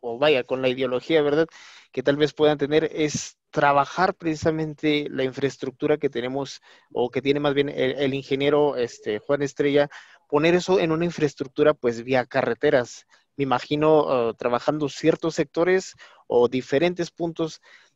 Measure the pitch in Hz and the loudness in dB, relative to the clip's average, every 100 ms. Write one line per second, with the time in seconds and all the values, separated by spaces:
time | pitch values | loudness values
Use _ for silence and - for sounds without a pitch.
0 | 120 117 147 135 120 131 131 127 127 131 | -10 0 2 2 0 -2 -2 0 -2 -4
1 | - 160 147 151 165 - - - - - | 0 2 2 2 0 -4 -20 -20 -14 -4
2 | 135 143 151 - 151 147 143 151 156 170 | -2 0 0 2 2 2 0 0 0 0
3 | 151 - - - _ 156 147 143 139 - | -2 -4 -10 -16 _ 0 2 4 0 0
4 | 190 185 165 156 170 156 156 147 156 147 | -2 -2 -4 -2 -2 -2 -4 -4 0 0
5 | 147 135 131 127 139 - 131 123 147 151 | -2 -4 -4 -2 -4 -4 -10 -4 -2 0
6 | 139 117 123 135 135 - _ - _ - | -2 -4 -4 -6 -8 -12 _ -20 _ -4
7 | 120 127 135 143 147 139 143 - 131 131 | -2 0 0 2 2 0 0 0 -2 0
8 | 143 135 135 135 143 147 147 127 117 - | -2 -2 -4 -2 2 4 2 0 -4 -6
9 | - 107 - 143 143 - 143 143 143 - | -6 -6 -2 -2 -2 -2 2 2 2 -4
10 | - - _ 147 160 175 175 185 170 160 | -20 -20 _ 2 4 2 2 0 2 0
11 | 175 160 151 - 135 - 147 147 123 117 | -2 -2 -4 -4 -8 0 2 2 0 -4
12 | 117 131 120 135 123 117 147 139 120 - | -2 -2 0 -2 -2 0 2 2 0 -8
13 | - _ _ - 139 123 - 151 156 156 | -20 _ _ -6 -2 -2 -2 0 4 4
14 | - 127 117 107 123 120 - 151 143 - | 4 0 -2 -2 -2 -2 -2 -2 -4 -2
15 | 156 160 165 - 147 - 175 185 - - | 0 0 -2 -4 -4 -2 0 0 -2 -12
16 | - _ - 120 120 131 123 139 175 180 | -20 _ -2 2 2 0 -2 0 0 -2
17 | 170 - 175 160 160 - _ - _ | -8 -6 -6 -4 -6 -8 _ -20 _